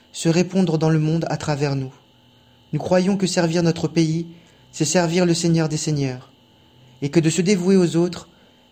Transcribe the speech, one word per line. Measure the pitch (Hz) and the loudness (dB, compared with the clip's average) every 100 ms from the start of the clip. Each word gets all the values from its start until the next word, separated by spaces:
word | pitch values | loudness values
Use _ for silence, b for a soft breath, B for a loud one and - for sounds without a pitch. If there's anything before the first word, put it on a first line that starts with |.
| b | b
se | - 170 | -4 0
répandre | 165 180 185 180 156 | 0 0 0 0 0
dans | 160 | 2
le | 160 | 2
monde | 156 165 - | 2 -2 -2
à | 156 | -6
travers | - 147 147 139 | -4 -2 -2 -2
nous. | 131 - _ _ _ b b b _ | -6 -12 _ _ _ b b b _
Nous | 151 | -6
croyons | - 185 185 202 | 0 2 2 0
que | 185 | 0
servir | 185 165 170 | 0 0 2
notre | 170 165 156 | 0 0 -2
pays, | 170 160 160 170 B B B B | 0 0 0 -6 B B B B
c'est | - | -6
servir | 156 185 170 175 175 | -2 0 0 2 2
le | |
Seigneur | 170 170 165 160 | 2 2 0 0
des | 156 | -4
Seigneurs, | - 151 135 127 - _ _ b b b b b | -4 -2 -4 -6 -16 _ _ b b b b b
et | 143 | -2
que | 165 | 2
de | 156 | 2
se | 160 | 2
dévouer | 175 208 175 196 | 2 2 4 4
aux | 175 160 | 4 2
autres, | 175 170 - b b b b | -2 -4 -16 b b b b